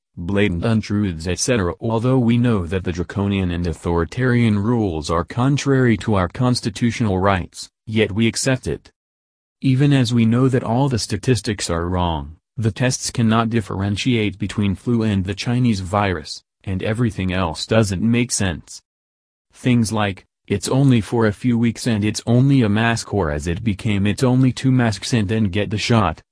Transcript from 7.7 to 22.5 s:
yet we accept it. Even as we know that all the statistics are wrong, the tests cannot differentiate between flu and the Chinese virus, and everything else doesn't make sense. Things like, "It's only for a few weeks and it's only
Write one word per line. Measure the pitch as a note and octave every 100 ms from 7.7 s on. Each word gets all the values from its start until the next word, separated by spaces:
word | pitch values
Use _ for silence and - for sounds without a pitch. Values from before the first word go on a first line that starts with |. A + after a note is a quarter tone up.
| _ -
yet | A2 G#2
we | G2+ A2+
accept | - C3+ C3 E2+
it. | - - _ _ _ _ _ _ _
Even | C3+ C3 C#3+
as | C#3 A2+
we | A#2+
know | A2+ A#2+ C3
that | A#2+
all | A2 A#2+ C#3
the | A2
statistics | - G2+ - A#2 - G2+ -
are | E2+ E2+
wrong, | F2+ F2 D#2 D2 D#2 _ -
the | A2
tests | - B2+ - -
cannot | - A2+ A2+ A2+
differentiate | A2+ G2+ F#2+ G2+ G2+ C3+ A#2+ G#2 G2
between | G2+ - G2+ F2+
flu | - A#2+
and | A2 G2 F#2
the |
Chinese | G2 - B2 B2 G2
virus, | F2+ G2+ G2+ E2+ D2+ - _ _
and | - F#2
everything | F#2 G#2+ A#2+ - F#2
else | F2+ F2+ D#2+ -
doesn't | A2+ G#2 F#2
make | A2 A#2+ A#2+
sense. | - G2 D#2+ - - _ _ _ _ _ _ _
Things | - C3 A#2+ G#2
like, | A2 G#2 F#2+ - _ -
"It's | G2+ -
only | C3 C#3 A#2+
for | - A#2+ A2
a |
few | G2+ B2+ A#2
weeks | A#2 A2+ B2+
and | G#2+ G#2+
it's | G#2+ -
only | A#2+ C3+